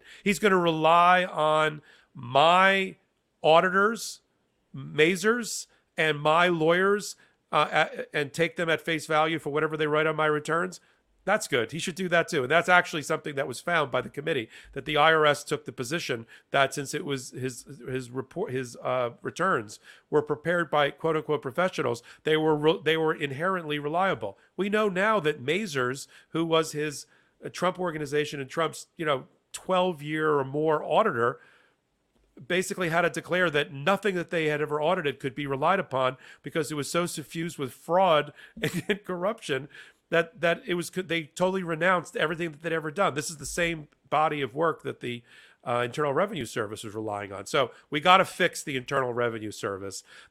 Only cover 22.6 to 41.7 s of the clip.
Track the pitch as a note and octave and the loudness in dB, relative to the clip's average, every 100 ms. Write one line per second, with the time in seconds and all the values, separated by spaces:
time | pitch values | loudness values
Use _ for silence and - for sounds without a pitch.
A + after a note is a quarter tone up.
22.6 | D3+ E3+ D3 D#3+ D#3 E3 C#3+ C3+ F3+ F#3 | 4 2 2 0 0 0 -4 -4 -2 -2
23.6 | D#3 D3 D3 E3+ F#3+ C#3 G#2 - _ - | -4 -4 -2 0 0 0 -6 -10 _ -4
24.6 | G3+ G#3+ G#3+ F3+ G#3 A3 D3+ D3+ B2 F3+ | 0 0 0 2 2 2 0 -2 -2 -2
25.6 | G#3+ C#3 B2 C3+ - - _ D#3+ E3 D#3+ | -2 -2 -2 -4 -10 -20 _ -4 0 2
26.6 | D#3 D3+ D3+ C#3 - _ _ _ C3+ - | 0 -4 -6 -8 -14 _ _ _ -14 -2
27.6 | F3+ F3+ F3+ D#3 D3 D3 D3 D3 C3 - | -2 -2 -4 -4 -2 -2 -2 -6 -6 -2
28.6 | D#3 C3 - - D#3 C3 D3 _ _ - | -2 -4 -14 -6 -2 -2 -4 _ _ -12
29.6 | - F#3 F#3 D3+ D3 D#3 D#3 D3 C3+ D3 | -2 0 2 -2 -4 -2 2 2 0 -2
30.6 | D#3 D3+ - D#3+ A3 A#2+ A#2+ D3+ - _ | 2 0 2 2 2 2 0 0 -10 _
31.6 | _ _ _ _ _ _ _ - C3+ F3+ | _ _ _ _ _ _ _ -16 -4 -2
32.6 | F#3 G3 D#3+ E3+ E3+ E3+ - F3 F3+ D3 | -2 -4 -2 0 0 -2 -2 0 2 2
33.6 | E3 C#3 C#3+ G3 G#3+ F3+ E3 E3+ D#3 D3 | -2 -2 0 0 0 -2 -2 -2 0 0
34.6 | D3+ D3+ D3+ F3+ D3 - C#3 A#2+ C#3+ C3+ | -2 0 0 0 0 -4 -6 -6 -4 0
35.6 | D#3 G3 C#3+ C3 B2+ C3+ - - C#3+ E3 | 2 2 0 0 0 -2 -10 -18 -6 -4
36.6 | C3 D3+ C3+ E3+ F3 - - E3 E3 D3+ | -2 -4 -2 -2 -2 -4 -10 -6 -6 -6
37.6 | C3 - - F3+ F#3+ D3+ D3 - - - | -8 -8 0 4 6 4 2 -6 -20 -6
38.6 | D#3 F3+ - G3+ - F3+ F#3 A3+ - C3+ | -4 -2 -2 -4 -4 -4 -4 -4 -4 -4
39.6 | B2+ - - _ - E3 E3 - E3+ F3 | -4 -16 -20 _ -2 0 0 0 0 0
40.6 | - F3 D#3+ F3+ F3+ E3 D3 - F#3 F#3+ | -2 -4 -4 -8 -4 -4 -4 -2 0 0
41.6 | E3+ | -4